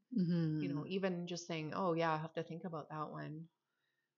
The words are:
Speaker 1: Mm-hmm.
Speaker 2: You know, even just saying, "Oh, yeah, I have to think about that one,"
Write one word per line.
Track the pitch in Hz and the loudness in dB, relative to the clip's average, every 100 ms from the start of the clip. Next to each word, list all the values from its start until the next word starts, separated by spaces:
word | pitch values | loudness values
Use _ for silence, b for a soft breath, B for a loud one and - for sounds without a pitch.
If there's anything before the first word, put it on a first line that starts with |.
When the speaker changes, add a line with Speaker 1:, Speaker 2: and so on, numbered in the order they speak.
| - 233 | -2 2
Speaker 1:
Mm-hmm. | 170 170 160 156 | 4 4 4 2
Speaker 2:
You | 143 | 0
know, | 143 151 | 0 0
even | 190 190 175 175 | 0 2 0 -2
just | 170 - | -6 -4
saying, | 160 156 - | -4 -2 0
"Oh, | 185 | 2
yeah, | 165 165 | 4 4
I | 156 | 2
have | 160 | 0
to | 165 | -4
think | 160 165 185 | -6 -6 -6
about | 160 - | -6 -6
that | 156 151 | -6 -4
one," | 156 147 156 165 _ _ _ _ _ _ | -6 -8 -8 -12 _ _ _ _ _ _